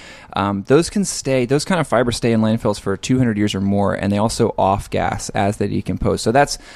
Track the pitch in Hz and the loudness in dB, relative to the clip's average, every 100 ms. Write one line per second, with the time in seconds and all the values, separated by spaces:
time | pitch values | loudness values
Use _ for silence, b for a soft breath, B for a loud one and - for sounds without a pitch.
0 | B B B - 101 101 - 147 175 208 | B B B -4 -2 -2 2 2 4 -2
1 | 190 - - 131 120 143 - 180 147 110 | -4 -6 -2 0 2 0 0 -2 0 2
2 | 123 117 117 113 110 110 113 101 - 95 | 2 0 0 2 2 2 0 -2 -4 -4
3 | - 127 123 104 104 98 98 98 98 95 | 0 2 2 2 0 0 0 2 0 0
4 | 98 101 110 - 110 - 95 98 - 95 | 0 0 0 0 0 2 2 2 -2 -4
5 | 87 - - - 98 107 101 101 - 92 | -2 -4 -4 -2 -2 -2 -4 -4 -4 -2
6 | 107 92 - 127 - - B | -2 0 2 2 2 -2 B